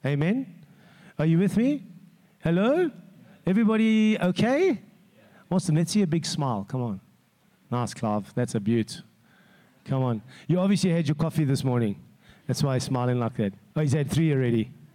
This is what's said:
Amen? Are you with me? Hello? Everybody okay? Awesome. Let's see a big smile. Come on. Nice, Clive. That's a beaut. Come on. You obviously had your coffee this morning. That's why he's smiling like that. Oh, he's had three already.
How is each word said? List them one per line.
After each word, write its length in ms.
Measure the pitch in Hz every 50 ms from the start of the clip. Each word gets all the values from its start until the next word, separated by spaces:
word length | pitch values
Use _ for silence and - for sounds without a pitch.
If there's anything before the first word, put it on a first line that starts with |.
| -
Amen? 500 | 135 143 143 151 175 220 269 262 - - - - _ - _ _ - - - - - - -
Are 80 | 147
you 120 | 165 165 165
with 180 | 196 196 -
me? 280 | 202 233 269 294 269 - - - - - - _ _ _ _ _ _
Hello? 480 | - 160 170 180 202 240 285 349 359 302 - - - - - - - - - _ _
Everybody 720 | 170 190 220 233 208 220 220 220 220 220 220 214 214 220 -
okay? 640 | - 180 185 - 208 233 262 294 370 381 262 180 - - _ _ _ _ _ - - _ - - - _
Awesome. 260 | 175 190 - - 151
Let's 160 | 160 175 -
see 100 | - 208
a 40 | 202
big 180 | 160 160 165 -
smile. 380 | - - - 147 131 117 101 98 -
Come 140 | - 131
on. 180 | 123 117 98 92 _ _ _ _ _ _ _ _ _ _ _ _ _ _
Nice, 220 | 120 123 120 107 -
Clive. 380 | - - 110 104 107 98 - -
That's 200 | 123 123 117 -
a 60 | 113
beaut. 420 | 101 107 117 113 107 - - - - _ _ _ _ _ _ _ _ _ _ _ _ _ _ _ _
Come 180 | - 135 131
on. 200 | 131 123 117 107 113 - - - - -
You 100 | 160 180
obviously 300 | 185 196 202 - - 185
had 160 | 165 170 165 139
your 60 | 156
coffee 300 | - 165 160 - 156 151
this 180 | 131 139 -
morning. 340 | - 135 123 120 117 104 98 - - - _ _ _ - - - _
That's 160 | - 127 -
why 120 | - 139 131
he's 100 | 123 -
smiling 340 | - 131 123 123 123 123 123
like 160 | 117 117 -
that. 160 | - 107 98 - - _ _ _
Oh, 40 | 156
he's 100 | 156 143
had 180 | 127 156 143 123
three 220 | - 147 165 160
already. 380 | 143 131 131 120 117 113 107 - - - - -